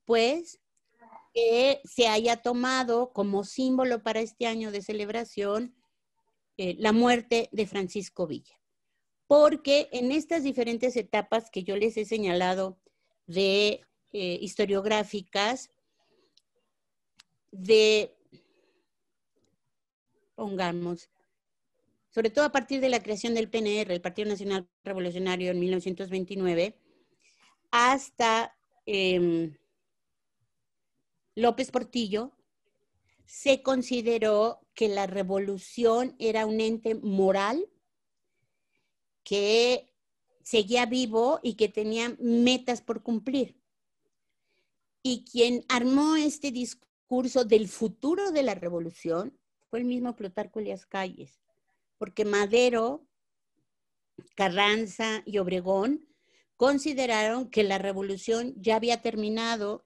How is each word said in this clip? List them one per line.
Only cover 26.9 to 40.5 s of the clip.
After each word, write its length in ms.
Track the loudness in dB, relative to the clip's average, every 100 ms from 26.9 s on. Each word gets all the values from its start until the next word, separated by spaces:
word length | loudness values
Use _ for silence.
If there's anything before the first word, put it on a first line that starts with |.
| _ _ _ _ _ _ _ _
hasta, 840 | 2 4 2 -2 _ 2 2 -2 -10 _ _ -6
em, 720 | 0 2 2 2 0 -4 -8 _ _ _ _ _ _ _ _ _ _ _ _ _ _ _ _ _ 0
López 360 | 0 0 -4
Portillo, 600 | -4 -4 -4 -4 -4 -6 _ _ _ _ _ _ _ _ _ _
se 360 | -2 2 2
consideró 1000 | 2 -2 0 -2 0 0 2 4 2 -2 _
que 140 | -2 0
la 200 | 0 -2
revolución 1080 | -2 -2 -2 -2 -6 -10 0 2 2 0 -4
era 260 | -2 0 0
un 160 | 0
ente 340 | 0 -2 -4 -4
moral 760 | -2 2 4 4 0 -2 -6 _ _ _ _ _ _ _ _ _ _ _ _ _ _ _ -4
que 680 | 0 2 4 4 0 -4 _ _ _ _ _
seguía 440 | 0